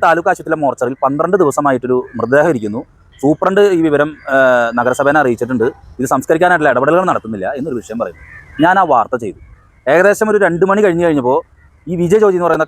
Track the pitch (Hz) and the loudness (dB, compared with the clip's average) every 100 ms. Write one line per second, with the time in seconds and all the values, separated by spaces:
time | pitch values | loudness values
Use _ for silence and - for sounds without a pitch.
0 | 180 165 185 175 156 160 139 123 123 135 | 2 0 0 -4 -4 -2 -2 -2 -4 -2
1 | 135 147 165 190 151 139 143 127 123 127 | -4 -2 -2 2 0 0 0 -2 0 -2
2 | - 113 117 143 165 131 107 113 - _ | -4 -6 0 2 2 -2 -4 -8 -12 _
3 | _ - 139 156 180 196 202 175 160 143 | _ -4 -2 0 0 2 2 2 0 0
4 | 151 143 143 135 131 123 117 120 120 127 | -2 -4 -2 2 4 2 0 0 -2 0
5 | 139 151 135 113 120 127 117 - - - | 0 2 2 -2 -2 -2 -2 -4 -16 -8
6 | 131 135 - 160 180 175 151 127 139 170 | -4 -2 -2 0 2 2 2 0 2 0
7 | 185 117 110 104 92 139 151 120 - 113 | 0 -2 -4 -8 -6 -6 -8 -8 -8 -8
8 | 95 - - - - - 165 190 175 123 | -8 -10 -20 -20 -14 -2 2 4 4 2
9 | 104 120 107 82 - - _ _ 127 160 | 0 -4 -8 -12 -20 -20 _ _ 0 2
10 | 196 196 220 208 190 170 190 196 208 170 | 2 2 0 2 0 0 0 2 2 2
11 | 170 147 123 147 - _ _ _ - 175 | 0 0 0 -2 -4 _ _ _ -8 -4
12 | 175 214 208 180 175 160 | 0 2 2 2 0 0